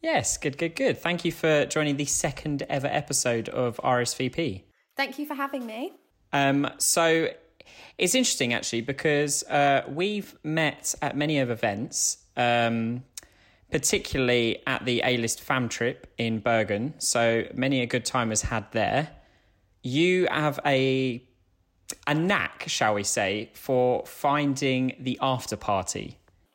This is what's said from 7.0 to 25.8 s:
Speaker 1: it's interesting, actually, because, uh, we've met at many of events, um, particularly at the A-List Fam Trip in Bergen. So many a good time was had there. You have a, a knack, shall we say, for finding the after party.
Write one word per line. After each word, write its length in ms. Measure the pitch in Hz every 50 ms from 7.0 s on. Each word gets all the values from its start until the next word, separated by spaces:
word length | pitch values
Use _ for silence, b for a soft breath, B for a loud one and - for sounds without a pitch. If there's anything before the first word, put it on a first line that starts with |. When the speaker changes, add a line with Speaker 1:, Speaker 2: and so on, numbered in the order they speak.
| 165 165 165 165 160 - - - - _ _ - B B B B B B B
Speaker 1:
it's 180 | - 180 175 -
interesting, 380 | 262 247 - - - 131 120
actually, 300 | 117 - - - 117 117
because, 600 | 117 - 131 - - 156 147 143 147 143 139 - -
uh, 400 | - - 143 143 143 139 135 - -
we've 480 | 135 156 185 208 214 208 190 - - -
met 520 | - 151 156 165 156 147 - - - - - -
at 160 | 151 139 -
many 220 | 143 147 156 151 139
of 120 | 131 120
events, 680 | 117 110 - 107 101 104 127 - - - - - - - _ _ -
um, 680 | - 123 120 120 120 117 117 117 113 113 113 120 127 - _ _ B B B B B B B B B B -
particularly 920 | - 151 - - 208 196 - - - 139 127 123 123 120 117 113 - - -
at 180 | 139 131 - -
the 160 | 127 120 117 -
A-List 360 | 131 123 117 117 113 - -
Fam 280 | - - 139 131 123 110
Trip 440 | - - 117 123 - - - - _ -
in 220 | 117 113 113 107
Bergen. 540 | - 123 117 113 107 101 101 104 120 156 - -
So 460 | - - - 120 117 113 117 117 - - -
many 260 | 123 131 135 139 131
a 60 | 120
good 180 | 120 - 123 -
time 240 | - - 127 117 110
was 140 | 110 107
had 280 | - - 120 107 101 -
there. 380 | - 117 101 104 107 135 156 - b b b b b b b b b b b b _ _ -
You 420 | 127 127 151 170 180 180 185 180 -
have 300 | - 151 151 151 139 - -
a, 560 | 147 135 131 131 135 131 131 131 127 117 127 - _ _ _ _ _ _ _ _ _ _ _ _ - - - - 143
a 60 | 151
knack, 500 | 156 170 190 202 147 87 - - - -
shall 280 | 165 - - 117 107 104
we 100 | 104 101
say, 460 | - - 113 101 95 104 107 - - -
for 500 | - - - 131 127 127 123 123 - -
finding 920 | - - - - 143 143 147 147 143 135 131 143 131 131 127 131 131 - -
the 180 | 127 127 127 -
after 340 | 143 135 127 120 - - 107
party. 640 | - - - 101 95